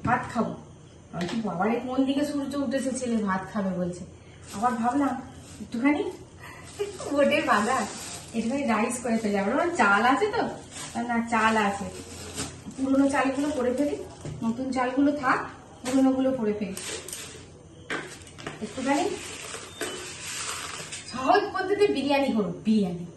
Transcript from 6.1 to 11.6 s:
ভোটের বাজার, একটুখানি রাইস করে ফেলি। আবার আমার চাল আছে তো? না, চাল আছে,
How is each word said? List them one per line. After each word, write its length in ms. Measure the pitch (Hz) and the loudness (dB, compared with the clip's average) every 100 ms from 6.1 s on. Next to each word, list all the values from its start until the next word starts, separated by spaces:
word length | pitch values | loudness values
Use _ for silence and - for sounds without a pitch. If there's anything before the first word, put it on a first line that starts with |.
| - - - - - - - 403 - - | -6 -16 -18 -18 -16 -16 -6 -6 -6 -2
ভোটের 300 | 285 277 294 277 | 4 6 4 4
বাজার, 380 | 214 220 254 202 - - - - 233 | 4 4 2 0 -6 -10 -12 -6 -2
একটুখানি 280 | 226 277 | 0 0
রাইস 320 | 240 208 233 - | 2 2 0 -2
করে 140 | 247 226 | 0 0
ফেলি। 200 | 208 202 | 2 0
আবার 160 | 196 | 2
আমার 160 | 277 349 - | 2 2 4
চাল 280 | 208 202 240 | 6 6 6
আছে 200 | 294 415 | 4 4
তো? 160 | 466 277 - - - - 233 | 0 -2 -4 -12 -12 -8 -6
না, 260 | 240 233 233 | -2 0 2
চাল 280 | 226 220 | 4 4
আছে, 280 | 220 | 4